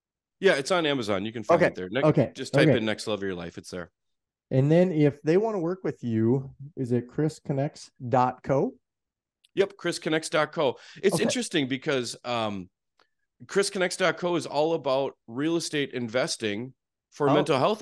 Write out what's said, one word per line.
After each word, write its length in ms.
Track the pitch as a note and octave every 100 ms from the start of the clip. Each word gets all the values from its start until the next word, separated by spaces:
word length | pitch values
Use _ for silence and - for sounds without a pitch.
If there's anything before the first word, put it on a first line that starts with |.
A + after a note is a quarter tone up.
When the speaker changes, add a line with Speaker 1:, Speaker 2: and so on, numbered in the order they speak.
| _ _ _ _
Speaker 1:
Yeah, 140 | F#3+
it's 180 | C#3+ C#3
on 140 | F3+ D3+
Amazon. 380 | C#3 G#2 F#2+
You 80 | G#2+
can 120 | A#2
find 180 | G#2+ E3+
Speaker 2:
Okay. 60 | E3
Speaker 1:
it 80 | -
there. 120 | F#2
Ne-, 140 | B2
Speaker 2:
Okay. 300 | D3+ D3 A#2
Speaker 1:
just 180 | C3+ B2+
type 140 | C#3+ D3
Speaker 2:
Okay. 100 | A#2+
Speaker 1:
in 80 |
Next 220 | A2 G#2 A2
Level 180 | G2+
Your 120 | G2 F2
Life. 220 | E2+ G2
It's 120 | -
there. 220 | F#2 E2+ _ _ _ _ _ -
Speaker 2:
And 200 | C3 C#3+
then 200 | E3 F#3
if 320 | D#3 D3 C#3+
they 140 | D3+ F3+
wanna 240 | A3 G#3
work 240 | E3 F#3
with 180 | - -
you, 500 | A#2+ A2 A2+ C3+ C3+ - C#3 -
is 140 | A#2+
it 180 | A#2+ A#2+
chris 300 | - D#3 -
connects 540 | - C#3 D3 - - - B2
dot 340 | B2+ B2+ -
co? 320 | - C3+ A#3+ - _ _ _ _ _ _ _
Speaker 1:
Yep, 220 | E3+ G3 -
chris 240 | E3+ D#3+
connects 280 | E3+ D#3 -
dot 220 | D#3+ D3
co. 280 | E3+ C3+ - - -
It's 140 | G3
Speaker 2:
Okay. 80 | D#3+
Speaker 1:
interesting 460 | A3+ B3+ A3 E3+ B2+
because, 480 | C3 D#3+ C3+ A2+ -
um, 440 | A#2+ A#2+ A2 G2 F2+ _ _ _ _ _ _ _ B2+
chris 240 | G3 G3
connects 260 | G3 F3+ -
dot 200 | F3 D#3
co 160 | F3
is 100 | E3+
all 300 | - C#3+ D#3+
about 420 | D#3+ C3+ C3+ C3+ - -
real 260 | A#2+ D#3+
estate 380 | E3+ D#3+ D3 C#3
investing 840 | B2+ A#2 B2+ E3 - A2 G2+ C3 - _ _ _
for 180 | - C#3+
Speaker 2:
Oh. 40 |
Speaker 1:
mental 240 | D3 C#3+ C3+
health 220 | E3+ G#3+